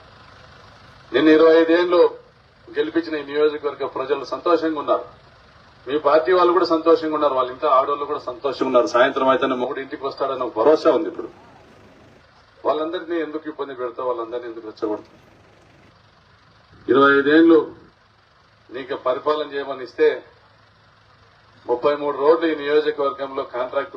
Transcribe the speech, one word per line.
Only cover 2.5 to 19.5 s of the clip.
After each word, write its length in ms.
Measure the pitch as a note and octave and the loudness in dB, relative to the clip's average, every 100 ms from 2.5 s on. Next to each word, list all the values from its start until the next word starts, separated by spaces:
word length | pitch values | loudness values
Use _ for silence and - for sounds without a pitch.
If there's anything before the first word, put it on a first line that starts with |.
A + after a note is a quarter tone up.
| _ - D3 | _ -10 -6
గెలిపించిన 360 | D3+ E3 D#3+ | -2 -2 -4
ఈ 80 | D3+ | -6
నియోజకవర్గ 640 | C#3 D3 D3+ D3 C#3+ C3+ C3+ | -4 0 0 0 -6 -6 -8
ప్రజలు 380 | C3+ C3 C#3 | -6 -4 -4
సంతోషంగా 540 | C3 E3 F3 E3 D#3+ D3+ | -4 -4 0 0 0 -4
ఉన్నారు, 260 | C3 - - - - _ _ _ _ _ - | -2 -2 -4 -20 -20 _ _ _ _ _ -6
మీ 100 | D3 | -2
పార్టీ 340 | C#3+ D#3 E3+ | 2 2 4
వాళ్ళు 200 | F3+ F3 | 4 4
కూడా 120 | F3+ | 2
సంతోషంగా 500 | E3 D#3+ E3 D#3 D#3 | 2 0 4 2 2
ఉన్నారు, 200 | D3+ D3 | 0 0
వాళ్ళ 160 | C3 B2+ | 0 -4
ఇంట్లో 200 | B2+ D3+ | -2 0
ఆడవాళ్ళు 340 | C3 C3+ D3 | 2 2 -4
కూడా 140 | C#3+ B2+ | -6 -8
సంతోషంగా 480 | - B2 C3+ B2+ C3 | -10 -8 -6 -4 0
ఉన్నారు. 200 | B2 G#2+ | 2 2
సాయంత్రం 420 | A#2+ C3+ C3+ E3 | 2 2 2 0
అయితేనే 260 | E3 C3+ | 2 0
మొగుడు 260 | B2 C3 C#3 | -2 -4 -6
ఇంటికి 260 | C3 - C3+ | -10 -10 -8
వస్తాడన్న 360 | - C#3 B2+ | -6 -6 -4
ఒక 140 | - - | -6 0
భరోసా 340 | C#3 D#3 A3+ | 2 4 4
ఉంది. 180 | - - | 2 -2
ఇప్పుడు 200 | - - - - - - - - _ - _ _ _ _ _ | -8 -14 -16 -20 -20 -20 -20 -20 _ -20 _ _ _ _ _
వాళ్ళందరినీ 520 | - D#4 E3 F3+ D#3+ E3+ | -4 -2 -4 -8 -6 -6
ఎందుకు 320 | D3+ D#3 - | -6 -10 -10
ఇబ్బంది 260 | - C3+ | -10 -10
పెడతావు, 380 | B2+ B2 A#2 B2+ | -8 -10 -6 -6
వాళ్ళందరినీ 360 | A#2 A2+ A#2+ A#2+ | -6 -6 -10 -10
ఎందుకు 180 | A2+ G#2+ | -14 -16
రెచ్చగొడతావు? 640 | - G#2+ G#2 - - _ _ _ _ _ _ _ _ _ _ _ _ _ _ _ - - | -8 -6 -8 -12 -20 _ _ _ _ _ _ _ _ _ _ _ _ _ _ _ -8 0
ఇరవై 280 | C3 C#3 C#3 | 4 6 4
ఐదేళ్ళు 560 | C3+ D#3 E3 D#3+ - - - _ _ _ _ _ _ _ - | 4 6 6 6 2 -8 -20 _ _ _ _ _ _ _ -18
నీకు 220 | A#2+ C3 C3+ | -14 -10 -6
పరిపాలన 580 | C3 C3 D3 D3+ C#3+ | -4 -2 -2 -2 -4